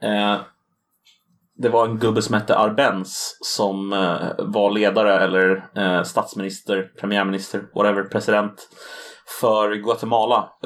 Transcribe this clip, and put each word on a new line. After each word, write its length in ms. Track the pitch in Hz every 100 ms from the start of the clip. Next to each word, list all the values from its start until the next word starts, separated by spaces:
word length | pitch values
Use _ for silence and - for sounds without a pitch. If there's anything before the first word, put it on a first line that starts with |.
A, 40 | 110
eh, 300 | 104 104 104 - _ _ _ _ _ _ _ _ _ _ -
det 120 | 120
var 160 | 113 113
en 140 | 113
gubbe 220 | 113 110
som 140 | 104 107
hette 220 | 104 -
Arbenz 800 | 107 107 135 95 92 - - -
som, 520 | - - 104 98 98
eh, 340 | 98 90 85 87 - 95
var 260 | 107 101
ledare 480 | 104 104 98 107 95
eller, 500 | 95 92 92 95 - -
eh, 280 | 98 90
statsminister, 880 | - - - 104 95 95 - 98 95 -
premiärminister, 640 | 98 101 95 95 - 101 - -
whatever, 280 | 104 101
president 680 | 98 107 110 104 104 - - - - - - - - -
för 340 | 120 107 107 107
Guatemala, 760 | 104 113 113 113 113 117 - -